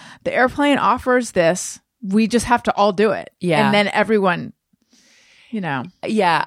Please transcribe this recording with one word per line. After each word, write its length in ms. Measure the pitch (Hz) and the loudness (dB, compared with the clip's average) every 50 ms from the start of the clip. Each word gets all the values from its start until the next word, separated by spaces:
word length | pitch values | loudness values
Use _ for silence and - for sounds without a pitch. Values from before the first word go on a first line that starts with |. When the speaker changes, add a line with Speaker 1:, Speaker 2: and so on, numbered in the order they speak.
| - - - - _ | -20 -20 -20 -10 _
Speaker 1:
the 100 | - - | -4 0
airplane 420 | - 247 247 - 294 285 285 277 - | 0 0 0 0 0 0 0 2 2
offers 540 | - 202 233 247 - 254 247 254 233 - | 2 0 0 0 0 0 0 0 -2 -2
this. 480 | - 185 165 165 180 185 - - - - _ _ _ _ | 0 2 2 2 0 0 -6 -10 -14 -18 _ _ _ _
We 240 | - 190 190 220 226 | -6 -2 0 2 2
just 180 | 208 233 233 - | 2 0 -2 2
have 160 | 247 247 233 - | 2 0 0 0
to 100 | 220 - | -2 0
all 180 | - 202 208 | 2 0 2
do 200 | 185 170 214 214 | 2 2 0 0
it. 180 | 147 85 - - - _ | 0 -4 -8 -12 -12 _
Speaker 2:
Yeah. 240 | 180 175 156 147 143 | -2 0 2 2 2
Speaker 1:
And 80 | 135 208 | 4 2
then 140 | 208 202 196 | 2 0 0
everyone, 640 | - 208 208 196 226 208 190 185 170 160 147 - - _ _ _ _ _ _ _ _ _ _ _ _ _ _ _ _ _ _ _ | 0 -2 0 2 2 2 2 0 -2 -2 -6 -12 -16 _ _ _ _ _ _ _ _ _ _ _ _ _ _ _ _ _ _ _
you 120 | 240 214 | -8 -6
know. 220 | 185 156 139 127 - 180 - _ - | -4 -4 -4 -6 -6 -10 -14 _ -6
Speaker 2:
Yeah, 400 | - 220 214 190 170 160 147 - | -2 0 0 2 2 2 0 -2